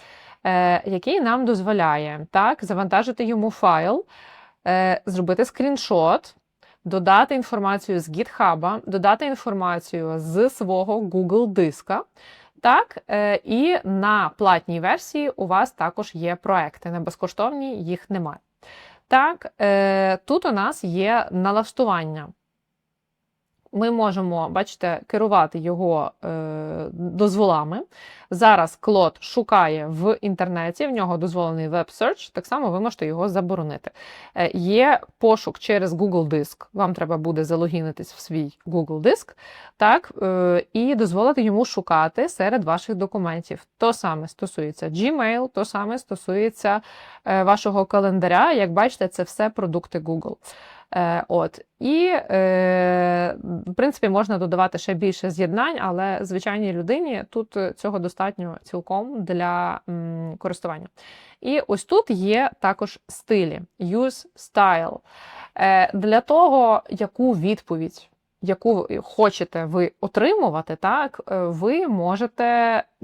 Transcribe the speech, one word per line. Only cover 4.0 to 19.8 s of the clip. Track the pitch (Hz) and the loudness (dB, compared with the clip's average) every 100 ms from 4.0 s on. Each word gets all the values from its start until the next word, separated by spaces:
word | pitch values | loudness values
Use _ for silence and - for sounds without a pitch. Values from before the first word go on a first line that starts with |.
| - - - - - _ - | -4 -16 -20 -20 -20 _ 0
е, | 185 185 180 - | 2 2 0 -2
зробити | 185 180 180 | -2 0 0
скріншот, | 254 - 269 277 - 180 160 233 - _ _ _ _ _ | 0 0 -2 -2 0 2 4 2 -2 _ _ _ _ _
додати | 180 190 185 196 269 | -6 0 4 6 6
інформацію | 262 247 220 196 196 - 180 | 0 -4 -2 -2 -2 -2 -4
з | 160 | -4
гітхаба, | 156 233 - 202 165 175 220 - | -6 -6 0 0 2 -2 -4 -6
додати | 190 196 214 294 | 0 2 2 0
інформацію | 262 240 196 180 170 - 170 160 160 | -6 -6 -4 -2 -4 -6 -8 -6 -6
з | 160 170 247 | -4 0 0
свого | - 190 185 190 220 | 0 -2 -2 0 -2
Google | 202 185 180 208 240 | -2 -2 2 2 2
диска. | 196 165 143 - 202 - _ - - _ _ | 2 0 0 -6 -6 -6 _ -20 -20 _ _
Так, | 240 285 480 - - | 4 4 2 -4 -4
е, | 208 208 202 | 0 2 0
і | - 226 311 359 | 0 0 2 2
на | 190 190 202 208 165 - | 0 0 2 2 0 2
платній | 202 175 - 170 | 4 4 2 -4
версії | 180 320 - 294 285 | 0 -2 -2 -4 -4
у | - 190 | -4 0
вас | 185 247 | 0 0
також | - 165 - 208 | -2 -6 -4 -10
є | 165 170 175 | -6 -6 -4
проекти, | - 190 151 - 170 | 0 0 0 -6 -10
на | 175 | -8
безкоштовній | 165 - 180 - 220 294 269 220 | -8 -6 -6 -2 -4 -4 -8 -8
їх | 165 175 - | -6 -8 -6
немає. | 196 160 143 _ _ - - - - - | -6 -6 -10 _ _ -20 -20 -20 -16 0
Так, | 262 294 359 - - | 2 2 -2 -10 -2
е, | 202 196 | 2 4